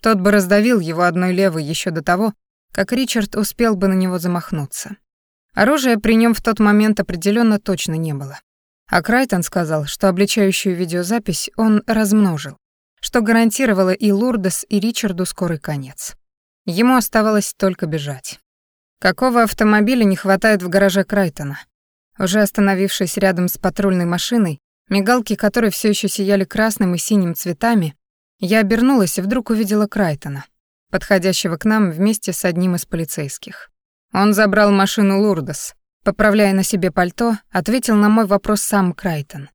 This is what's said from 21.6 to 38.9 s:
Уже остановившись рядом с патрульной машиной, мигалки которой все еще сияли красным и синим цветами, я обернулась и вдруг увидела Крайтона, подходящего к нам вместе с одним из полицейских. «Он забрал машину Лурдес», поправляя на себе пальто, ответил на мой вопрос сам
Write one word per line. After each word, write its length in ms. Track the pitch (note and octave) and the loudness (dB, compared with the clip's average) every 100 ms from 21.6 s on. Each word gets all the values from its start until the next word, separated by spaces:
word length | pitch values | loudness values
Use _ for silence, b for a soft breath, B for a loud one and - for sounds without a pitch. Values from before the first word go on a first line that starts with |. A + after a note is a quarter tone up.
| - _ _ _ _ _ | -16 _ _ _ _ _
Уже 240 | F#3+ G3+ | -2 2
остановившись 760 | G3+ - G3 F#3+ G3 - F3+ - | 0 2 0 2 -2 -2 -4 0
рядом 300 | F#3+ F3+ F3+ | 0 0 -2
с 100 | - | -2
патрульной 480 | F#3+ F3+ G3 F#3 F3 | -4 -2 0 0 0
машиной, 540 | F3 - A#3+ F#3+ D3 _ _ _ | -2 -2 0 0 -2 _ _ _
мигалки 460 | G3 G3 B3 A3 G#3 | -2 2 0 0 -2
которой 360 | G#3+ A#3+ A3+ | 0 0 -2
все 180 | - A3 | 0 -2
еще 180 | G#3 G3 | 0 -2
сияли 380 | - G3 G3+ F#3+ | -4 0 0 0
красным 500 | G#3+ A3 G#3 F#3+ F3 | -2 -2 0 -2 -2
и 20 | |
синим 380 | - G#3 F3 E3+ | 0 0 0 -4
цветами, 600 | F3+ E3+ A3+ A3+ D#3+ - _ _ _ _ | -6 -2 0 0 0 -8 _ _ _ _
я 200 | F3+ A3 | 0 2
обернулась 580 | G3+ A3+ B3+ C4+ F#3 - | 2 2 4 4 2 0
и 40 | |
вдруг 280 | F#3+ B3 A3+ | -2 -4 -2
увидела 380 | A3 G#3 G#3 G#3 | -2 0 0 0
Крайтона, 580 | G#3 F#3 C#3+ C#3+ C#3 - _ _ _ _ | 0 -2 -2 -8 -12 -14 _ _ _ _
подходящего 680 | F#3 - F#3+ F3+ F3+ F#3+ E3 | -8 0 0 2 -2 -2 -2
к 80 | A3 | 0
нам 260 | G#3+ G3 | 2 0
вместе 400 | D#3+ G3+ A3 - | 0 0 0 -4
с 140 | E3+ F#3 | -4 -2
одним 300 | F3 F#3 F3 | 0 0 -2
из 100 | - | -4
полицейских. 840 | E3 D#3+ - C#3+ - - - - _ _ _ _ | -6 -6 -6 -8 -10 -16 -20 -20 _ _ _ _
«Он 200 | F#3+ G#3 | 0 2
забрал 380 | G#3 G#3+ G3+ G#3 | 4 2 4 4
машину 500 | G3+ G3 - G3+ G3 | 4 2 2 2 2
Лурдес», 540 | G#3 F3+ C3+ C#3+ - _ _ _ | 2 0 -4 -10 -12 _ _ _
поправляя 500 | - - G#3+ G#3 G3+ | -4 2 2 4 2
на 100 | F#3+ | 2
себе 260 | F#3+ G3+ F3+ | 0 0 -2
пальто, 460 | - F3+ - A#3 A3 _ | 0 -2 0 -2 -2 _
ответил 460 | F#3+ E3 B3 A#3+ G#3+ | -6 -2 -2 2 2
на 140 | G#3 | 4
мой 160 | A3 G#3 | 4 2
вопрос 360 | G3 - G#3 | 0 0 -2
сам 320 | - G#3 F3+ | 0 0 0